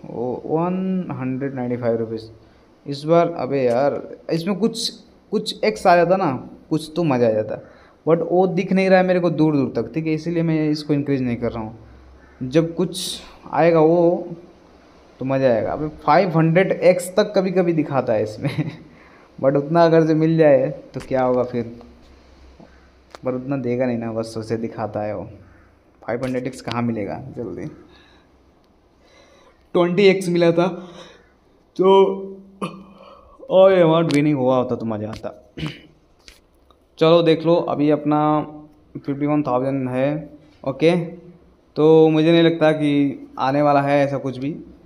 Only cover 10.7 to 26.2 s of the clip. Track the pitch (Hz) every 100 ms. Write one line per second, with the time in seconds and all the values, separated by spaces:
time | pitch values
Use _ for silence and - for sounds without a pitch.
10.7 | 151 - 147 139 135 127 117 117 113 110
11.7 | 117 - - - - - _ 127 151 -
12.7 | - 180 - - - - - - - 165
13.7 | 165 156 175 170 185 - - - _ _
14.7 | _ _ - _ - 131 135 135 113 101
15.7 | 85 151 151 - 156 190 160 160 165 165
16.7 | - 170 180 - - 208 196 185 180 175
17.7 | 160 147 135 123 107 110 - 139 - 151
18.7 | - - - - - _ - 135 143 147
19.7 | 170 165 165 160 156 160 160 151 131 143
20.7 | 147 - 127 - 127 127 127 117 120 113
21.7 | - - - - - _ - - - -
22.7 | _ _ _ _ - 127 127 127 139 120
23.7 | 123 127 117 113 110 113 113 107 113 113
24.7 | - 107 107 104 101 85 - - - _
25.7 | _ _ _ - 120